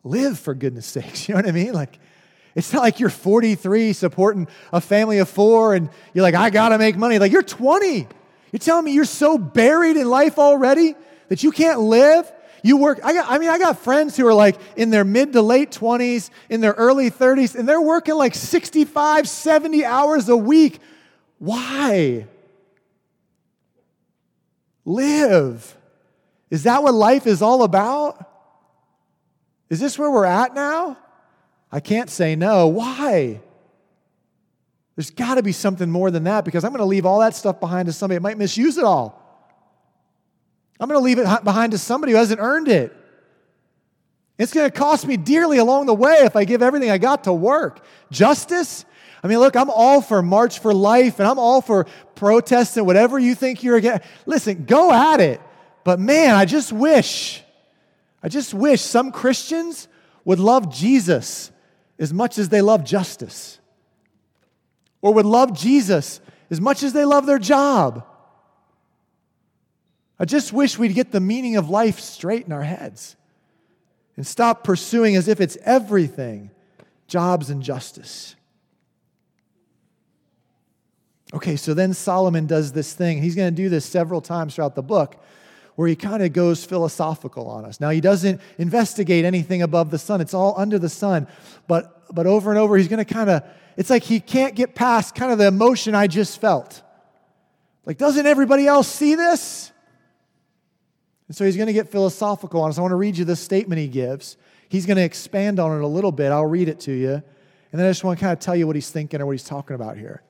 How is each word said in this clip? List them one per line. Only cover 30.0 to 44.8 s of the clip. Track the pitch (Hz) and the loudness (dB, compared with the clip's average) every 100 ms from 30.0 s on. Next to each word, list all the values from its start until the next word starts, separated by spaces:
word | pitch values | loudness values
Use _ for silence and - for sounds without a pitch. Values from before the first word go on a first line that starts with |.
| 294 | 0
we're | 254 | 2
at | 185 185 254 | 2 2 -2
now? | 269 285 320 349 254 _ _ _ _ _ _ _ | -4 -6 -4 -6 -10 _ _ _ _ _ _ _
I | 143 | -12
can't | - 214 240 | -4 -4 -4
say | - 160 160 | -2 -2 0
no. | 190 202 160 | 2 4 4
Why? | 185 233 262 294 185 127 107 _ _ _ _ _ _ _ _ _ _ _ _ _ _ _ - | 2 -6 -6 -2 0 -2 -8 _ _ _ _ _ _ _ _ _ _ _ _ _ _ _ -14
There's | 151 | -14
gotta | - 240 262 | -8 -4 -2
be | 202 | -2
something | 175 202 185 175 | -2 -4 -4 -4
more | 175 190 | -2 -2
than | 170 | -2
that, | 165 214 180 | -2 -2 -2
because | 170 | -4
I'm | 202 | -4
gonna | 269 202 | -4 -2
leave | 196 | 0
all | 185 202 | 2 2
that | 226 - | 2 0
stuff | 208 180 | -6 -4
behind | 170 180 175 | -6 -4 -6
to | |
somebody | 151 196 180 | -6 -4 -4
that | |
might | 190 214 | -4 -4
misuse | 202 220 294 302 | -6 0 -2 2
it | |
all. | 233 160 113 - _ _ _ _ _ _ _ _ _ _ _ _ _ _ _ _ | 0 0 -2 -12 _ _ _ _ _ _ _ _ _ _ _ _ _ _ _ _
I'm | 247 | -2
gonna | 294 | 0
leave | 254 247 | 2 2
it | 220 | 2
hi-, | - | 0
behind | 202 202 233 | 0 0 0
to | 208 | -2
somebody | - 254 302 | -4 -4 2
who | 220 | 2
hasn't | 226 220 | 2 0
earned | 226 302 302 | -2 -2 2
it. | 185 117 - _ _ _ _ _ _ _ _ _ _ _ _ _ - | 0 0 -10 _ _ _ _ _ _ _ _ _ _ _ _ _ -6
It's | 226 | -2
gonna | 311 294 | 0 0
cost | - | 0